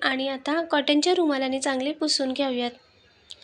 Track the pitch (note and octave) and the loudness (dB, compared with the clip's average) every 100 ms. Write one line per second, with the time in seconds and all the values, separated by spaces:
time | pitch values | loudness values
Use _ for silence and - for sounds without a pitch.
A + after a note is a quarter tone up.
0 | C#4 C4 C4+ C4+ C#4+ D#4 E4 D4 C#4 D4 | -2 0 -2 -4 -2 -2 0 0 2 2
1 | F4 F4+ D#4+ C4+ C4 C4+ C#4 C4 C4+ D4+ | 4 4 2 2 0 -2 -2 -2 -2 -2
2 | D#4 - C4 C4 C4+ B3 A#3+ A#3+ _ _ | -2 0 -2 -2 -2 -2 -4 -6 _ _
3 | _ _ _ - | _ _ _ -20